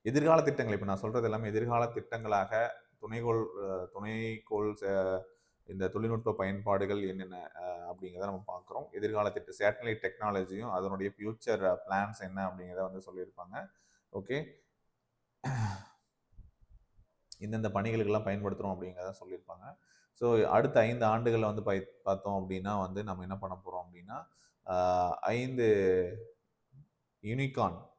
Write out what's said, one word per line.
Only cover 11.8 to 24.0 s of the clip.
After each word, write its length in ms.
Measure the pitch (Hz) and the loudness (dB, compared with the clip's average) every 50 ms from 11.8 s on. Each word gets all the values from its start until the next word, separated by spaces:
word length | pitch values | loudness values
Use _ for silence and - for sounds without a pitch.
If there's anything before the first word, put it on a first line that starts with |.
| - | -2
பிளான்ஸ் 320 | - 95 98 101 107 107 - | -2 0 0 0 -2 -4 -10
என்ன 280 | 98 92 95 98 95 | -10 -8 -6 -4 -4
அப்படிங்கிறத 440 | 92 90 95 92 90 90 92 95 95 | -4 -6 -8 -12 -8 -4 -4 -4 -4
வந்து 100 | 95 95 | -4 -10
சொல்லியிருப்பாங்க. 680 | 95 92 92 92 90 95 _ - 87 90 104 135 190 196 _ _ _ _ _ _ _ _ | -14 -12 -10 -10 -10 -10 _ -16 -16 -12 -12 -12 -12 -14 _ _ _ _ _ _ _ _
ஓகே, 340 | - 101 98 - 127 147 156 - - _ _ _ _ _ _ _ _ _ _ _ _ _ _ _ _ _ - 139 135 120 110 101 95 95 - - _ _ _ _ _ _ _ _ _ - - - _ _ _ _ - - _ _ _ - - _ _ _ _ _ - _ | -10 -10 -6 -4 -4 -4 -4 -8 -16 _ _ _ _ _ _ _ _ _ _ _ _ _ _ _ _ _ -6 -4 -2 -2 -2 -2 -4 -8 -12 -18 _ _ _ _ _ _ _ _ _ -20 -20 -20 _ _ _ _ -20 -20 _ _ _ -20 -20 _ _ _ _ _ -16 _
இந்தந்த 300 | 98 107 113 110 110 107 | -8 -6 -4 -2 -2 0
பணிகளுக்கெல்லாம் 560 | 98 98 101 113 113 113 107 101 104 107 - | 0 0 0 2 2 2 2 4 4 2 2
பயன்படுத்துறோம் 500 | 98 98 101 101 98 98 - 101 98 92 | 0 -2 0 -2 -2 -2 -2 -2 -4 -4
அப்படிங்கிறத 380 | 90 92 92 90 90 90 95 95 - | -4 -6 -10 -8 -8 -8 -8 -10 -12
சொல்லியிருப்பாங்க. 580 | 92 92 92 87 _ - 92 87 98 - - _ _ _ _ _ _ _ _ | -12 -12 -12 -12 _ -16 -18 -16 -16 -18 -20 _ _ _ _ _ _ _ _
So 300 | - 120 120 117 110 101 | 0 4 6 6 6 6
அடுத்த 360 | - - 107 139 131 - 127 | 8 6 6 6 6 6 6
ஐந்து 260 | 110 113 123 123 117 | 6 6 4 2 2
ஆண்டுகள்ல 480 | 107 110 117 120 120 113 113 110 107 104 | 4 4 4 4 4 4 4 2 2 0
வந்து 100 | 107 98 | -2 0
பை-, 380 | 107 98 95 90 - - _ _ | 0 0 0 -2 -6 -16 _ _
பார்த்தோம் 460 | 98 98 95 - 101 101 98 95 92 | 0 0 0 0 -2 -2 -2 -2 -2
அப்படின்னா 300 | 95 92 92 101 104 101 | -4 -4 -2 -2 -2 -2
வந்து 240 | 95 92 95 101 107 | -2 -2 -4 -6 -4
நம்ம 180 | 104 92 92 | -4 -6 -8
என்ன 160 | 92 92 95 | -6 -8 -8
பண்ண 240 | 95 98 92 92 90 90 | -6 -6 -8 -8 -10 -10
போறோம் 180 | 90 92 90 87 | -10 -8 -8 -10
அப்படின்னா, 400 | 87 87 87 | -10 -18 -20